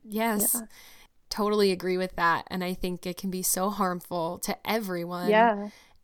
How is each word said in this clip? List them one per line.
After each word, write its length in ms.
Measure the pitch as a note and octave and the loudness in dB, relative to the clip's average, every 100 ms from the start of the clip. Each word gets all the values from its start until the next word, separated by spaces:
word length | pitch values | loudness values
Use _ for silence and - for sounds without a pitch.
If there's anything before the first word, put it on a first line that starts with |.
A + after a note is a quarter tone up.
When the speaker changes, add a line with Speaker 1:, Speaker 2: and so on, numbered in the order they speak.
Speaker 1:
Yes. 500 | A3 G#3 A3+ G#3 G#3+ | -8 -2 0 2 0
Speaker 2:
yeah. 120 | A#3+ A3+ - - - - _ _ | 0 -4 -16 -20 -20 -20 _ _
Speaker 1:
Totally 420 | - G#3 G#3+ G3+ | -2 2 4 4
agree 260 | F3+ F3+ F#3 | 2 0 0
with 180 | F#3 - | -2 2
that. 280 | E3+ D#3 - | 2 2 -2
And 140 | F#3 | -4
I 120 | F3+ | -4
think 320 | F#3 F3+ F3+ F3+ | -4 -4 -4 -8
it 100 | F3+ | -6
can 140 | G3 | -6
be 120 | F#3 | -2
so 280 | F#3 F#3 F#3+ | -2 0 0
harmful 680 | G3+ F#3+ F3+ - F3 E3 F#3 | 0 -2 -2 -6 -4 -4 -4
to 160 | A3+ - - | -6 -4 -2
everyone. 600 | A3 G3+ F3 E3+ F3+ G3 | -2 -2 -6 -6 -2 4
Speaker 2:
Yeah. 380 | G#3+ A#3 G3+ G#3 - - - | 6 6 4 -4 -12 -20 -10